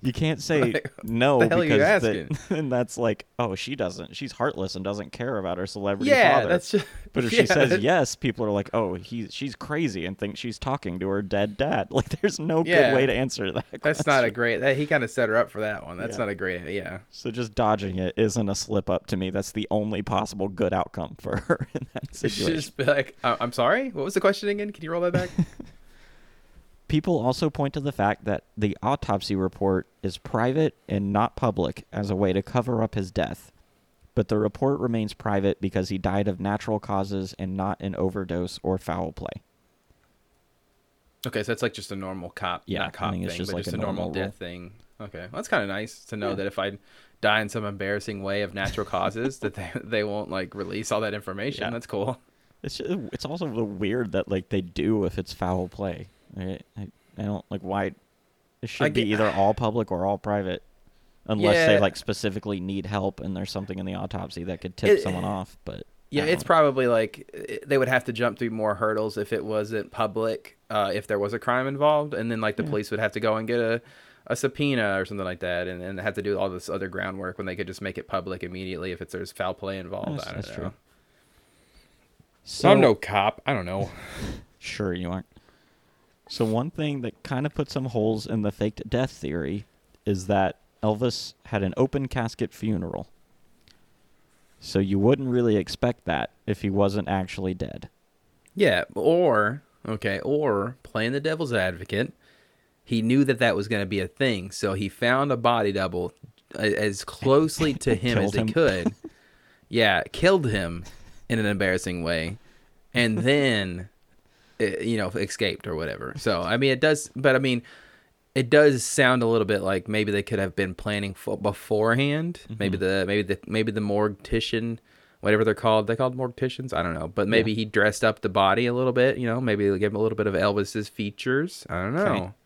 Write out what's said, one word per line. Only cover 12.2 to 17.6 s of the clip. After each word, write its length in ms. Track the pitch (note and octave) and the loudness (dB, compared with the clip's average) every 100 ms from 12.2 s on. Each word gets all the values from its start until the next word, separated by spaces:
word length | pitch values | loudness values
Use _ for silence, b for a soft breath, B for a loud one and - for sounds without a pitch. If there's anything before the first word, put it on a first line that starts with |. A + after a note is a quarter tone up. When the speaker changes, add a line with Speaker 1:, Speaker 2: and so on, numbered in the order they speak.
Speaker 1:
there's 160 | G#3 - | -2 0
no 260 | D#3 D#3+ | 0 2
Speaker 2:
Yeah. 240 | E3 F3 C3+ | 4 6 6
Speaker 1:
good 20 | B2+ | 6
way 80 | |
to 80 | C3+ | 4
answer 400 | A2+ C3 - G2 | 2 -2 -2 -4
that 140 | - - - | -4 -6 -4
Speaker 2:
That's 240 | D3+ D#3 - | -2 0 4
not 140 | C#3 | 4
a 0 | |
Speaker 1:
question. 100 | A#2 | 4
Speaker 2:
great, 220 | G#2+ A#2+ A2+ | 2 0 2
that, 160 | C3+ C3+ | 2 2
he 80 | D3 | 2
kinda 220 | D#3 A#2 | 0 0
set 200 | - A#2 | 0 2
her 80 | A2 | 4
up 140 | A#2+ | 2
for 100 | G#2+ | 0
that 240 | G#2+ G#2 - | -4 -4 -8
one. 120 | F2 | -8
That's 140 | A2+ | -6
Speaker 1:
Yeah. 60 | A2 | -4
Speaker 2:
not 40 | A2 | -4
a 40 | |
great, 320 | G2 F#2+ F2+ F2 | -2 -2 -4 -4
yeah. 280 | G2 F#2 F#2+ - | -6 -6 -10 -14
Speaker 1:
So 200 | - B2+ | -10 -8
just 240 | A#2 A#2 | -4 -4
dodging 440 | G#2 | 2